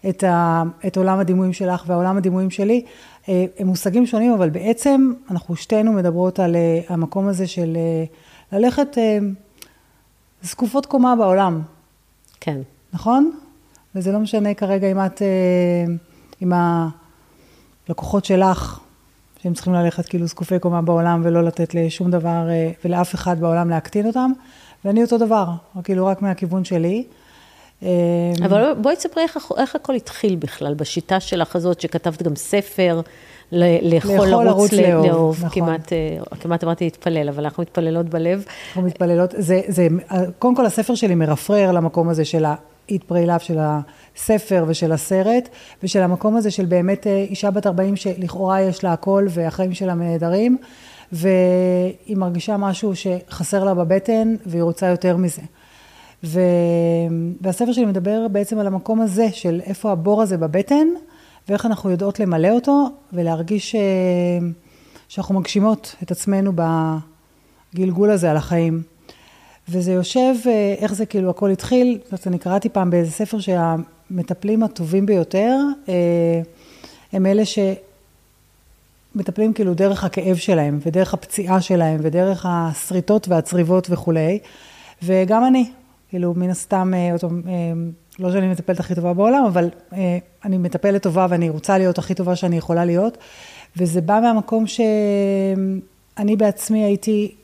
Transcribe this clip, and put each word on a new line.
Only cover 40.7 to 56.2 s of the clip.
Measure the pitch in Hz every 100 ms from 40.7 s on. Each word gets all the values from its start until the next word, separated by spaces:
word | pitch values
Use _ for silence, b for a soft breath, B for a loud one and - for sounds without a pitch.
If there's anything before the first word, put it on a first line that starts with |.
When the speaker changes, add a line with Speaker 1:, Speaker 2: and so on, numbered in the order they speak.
| 226 208
Speaker 1:
שלי | 240 214
מרפרר | 170 156 147 - 208 190
למקום | 180 160 170 170
הזה | 160
של | 151 165
ה-Eat, | 156 151 - _ - 196 -
Pray, | 175 170
Love, | 170
של | - 160
הספר | 151 151 143 - - - - 214 214 185 160
ושל | 160 165
הסרט, | 160 - 190 196 240 247 B B B
ושל | 190 202
המקום | 180 180 214 226
הזה | 214
של | 185
באמת, | 180 180 180 196 214
אה, | 196 196
אישה | 196 202
בת | 196 202
ארבעים | 175 190 202
שלכאורה | 202 180 175 160 190 190
יש | 190 180
לה | 185
הכל, | 165 196 196 196
והחיים | 170 165 156 185
שלה | 175 185
נהדרים, | 170 170 165 170 185 240 254 B B B B B
והיא | 170 185 185 180 180 185 180 185 - - 196
מרגישה | 180 175 190 208
משהו | 196 185 214 180
שחסר | 190 180 180 - 165 202
לה | 190
בבטן, | 180 170 190 196 220 226 220 185
והיא | 170
רוצה | 170 165 185
יותר | 175 180 175
מזה. | 180 156 151 B B B B B B B